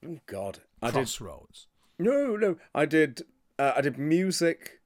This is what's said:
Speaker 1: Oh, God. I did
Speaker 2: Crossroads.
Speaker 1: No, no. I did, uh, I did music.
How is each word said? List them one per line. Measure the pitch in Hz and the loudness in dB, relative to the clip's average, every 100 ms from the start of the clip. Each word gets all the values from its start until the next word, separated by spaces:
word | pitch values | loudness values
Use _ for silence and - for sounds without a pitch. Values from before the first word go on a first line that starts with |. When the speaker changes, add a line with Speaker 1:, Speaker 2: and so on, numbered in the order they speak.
| 156 | -14
Speaker 1:
Oh, | 160 - | -14 -12
God. | 98 98 95 _ _ | -10 -10 -10 _ _
I | 117 | -2
did | |
Speaker 2:
Crossroads. | 131 120 - 98 71 - - - _ _ _ | -2 -2 -6 -12 -16 -20 -20 -20 _ _ _
Speaker 1:
No, | 190 285 285 208 | 0 2 2 0
no. | 214 165 - | 0 0 -6
I | - 151 | 0 2
did, | 156 151 120 - _ _ _ | 4 2 0 -16 _ _ _
uh, | 139 123 | 0 2
I | |
did | 139 120 | 0 -2
music. | 147 165 190 175 170 165 - - | 0 2 2 0 0 -2 -10 -20